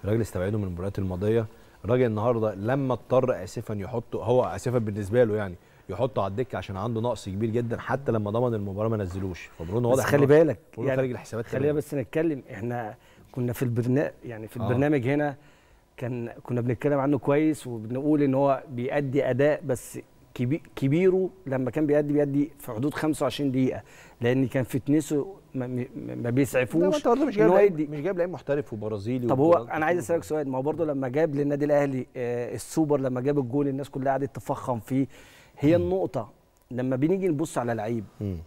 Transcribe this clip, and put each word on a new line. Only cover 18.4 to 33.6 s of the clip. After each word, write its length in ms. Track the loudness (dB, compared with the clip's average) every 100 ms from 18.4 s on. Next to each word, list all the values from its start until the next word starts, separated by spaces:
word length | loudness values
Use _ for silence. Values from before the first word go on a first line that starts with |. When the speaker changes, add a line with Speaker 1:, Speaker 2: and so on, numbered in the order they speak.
| 2 2 -2
Speaker 2:
بيأدي 600 | -6 -2 -2 0 0 2
اداء، 300 | 4 4 2 -2
بس 320 | -4 -4 -16 -16 -20 -20
كبي-، 280 | -4 -2 -2 -6 -2
كبيره 540 | 2 4 4 4 0 -6 -6
لما 240 | -4 -2
كان 160 | 0 2
بيأدي، 260 | 2 4
بيأدي 380 | 2 2 2 -2 -4
في 140 | -10
حدود 220 | -4 -4
خمسة 300 | -2 -2 0
وعشرين 280 | -2 0 -2
دقيقه، 300 | 2 0 -2 -12 -20 -20 -2
لان 260 | 0 2 2
كان 180 | 0
فتنسه 680 | -2 -4 2 0 2 -2 -2 -10 _
ما، 120 | -8 -4
ما، 200 | -4 -6 -8 -10
ما 160 | -6 -2
بيسعفوش 520 | 2 2 2 0 2
Speaker 1:
لا، 60 | 4
ما 80 | 4
انت 120 | 2
برضه 160 | 2
مش 100 | 2
Speaker 2:
إن 40 | 4
Speaker 1:
جايب 120 | 6
Speaker 2:
هو 60 | 8
Speaker 1:
لعيب، 240 | 6 4
Speaker 2:
يدي. 120 | -4
Speaker 1:
مش 80 | -2
جايب 180 | -4 0
لعيب 120 | -2
محترف 420 | -2 -2 -2 -2
وبرازيلي 540 | -6 -6 -4 -4 -2 0
Speaker 2:
طب 120 | 4
هو 100 | 6
Speaker 1:
وبرازيلي. 240 | 6 4
Speaker 2:
انا 140 | -2 0
عايز 120 | 0
اسالك 260 | 0 -2
سؤال، 240 | -2 -4 -2
ما 100 | -2
هو 40 |
برضه 220 | -2 -2
لما 240 | -2 -2 -2
جاب 260 | 0 0
للنادي 300 | 2 0 0
الاهلي، 420 | 2 4 2 -2 -6 -6
آه، 380 | -4 -4 -4
السوبر، 460 | -8 -4 0 2 2
لما 200 | 2 0
جاب 180 | 0 0
الجول 300 | 0 0